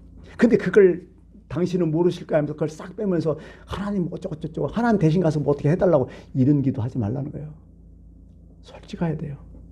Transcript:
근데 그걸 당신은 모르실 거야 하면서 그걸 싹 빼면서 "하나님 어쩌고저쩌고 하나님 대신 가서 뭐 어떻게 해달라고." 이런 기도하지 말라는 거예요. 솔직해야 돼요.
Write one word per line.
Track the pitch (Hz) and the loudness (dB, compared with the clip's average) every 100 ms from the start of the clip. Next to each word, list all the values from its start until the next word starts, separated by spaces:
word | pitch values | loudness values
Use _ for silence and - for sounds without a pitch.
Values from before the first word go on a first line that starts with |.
| - - - - | -20 -20 -14 0
근데 | 240 240 | 4 4
그걸 | - 208 190 170 - - - - - | 4 6 6 4 -6 -20 -20 -20 -10
당신은 | 139 180 180 165 | -4 -2 0 0
모르실 | 156 175 175 - | 2 0 -2 -2
거야 | 160 | -2
하면서 | 147 | 0
그걸 | 151 156 | -4 -6
싹 | - 196 - | -8 -14 -8
빼면서 | 208 175 156 151 - - - | -2 -2 -2 -4 -8 -20 -12
"하나님 | - 202 208 175 | -8 -6 -4 -4
어쩌고저쩌고 | 170 - 156 151 - 147 | -6 -12 -10 -10 -6 -4
하나님 | - 240 214 | -2 2 4
대신 | 160 165 | 4 4
가서 | 170 147 | 2 0
뭐 | 147 | 0
어떻게 | 147 147 | 0 2
해달라고." | 175 185 151 127 - - | 2 4 4 0 -6 -6
이런 | - 127 147 | 0 4 4
기도하지 | 131 117 113 131 | 2 -2 -4 -4
말라는 | 104 131 139 | -4 -4 -6
거예요. | - 151 - - - - - - - - - - - | -10 -14 -16 -20 -20 -20 -20 -20 -20 -20 -20 -20 -20
솔직해야 | - - - 202 170 156 | -20 -20 -14 -6 -4 -4
돼요. | 147 139 - - - | -8 -12 -16 -20 -20